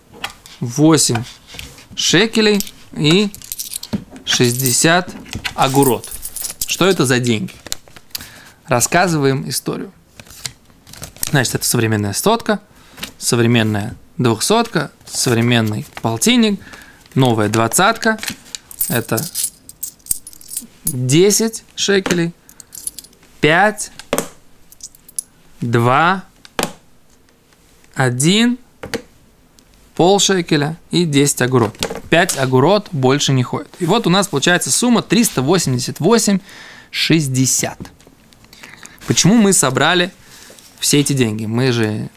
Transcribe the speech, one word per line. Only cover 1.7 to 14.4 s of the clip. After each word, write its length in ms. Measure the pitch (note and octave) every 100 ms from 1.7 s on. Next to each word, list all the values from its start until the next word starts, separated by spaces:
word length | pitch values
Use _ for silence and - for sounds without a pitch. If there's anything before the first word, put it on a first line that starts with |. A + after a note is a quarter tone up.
| - - -
шекелей 680 | - D#3 A3 A3 G#3+ G3+ - - -
и 380 | - D3+ F3+ G#3 - - - - - - - - -
шестьдесят 840 | - - B2 A#2+ C3 B2 D#3+ F3 F3+ - - - - -
агурот. 520 | C3+ C3+ C3+ G#2 - - - - - - -
Что 180 | - F3+
это 220 | F3 C3
за 120 | B2
деньги? 340 | B2 G#2+ F#2+ - - - - - - - - - - - -
Рассказываем 840 | B2 - F3 F#3 D#3+ C#3 C3+ D3+
историю. 420 | B2+ - - G3 - _ - - - - - _ _ - - - - -
Значит, 240 | C#3+ A#2 C3+
это 100 | -
современная 480 | B2 A2 G#2+ G2+
сотка, 480 | G2+ G3+ A#3 - G#3 - - - - - -
современная 800 | - A#2+ A#2 A#2+ A2 G#2 G2 - - -
двухсотка, 760 | B2 G#2+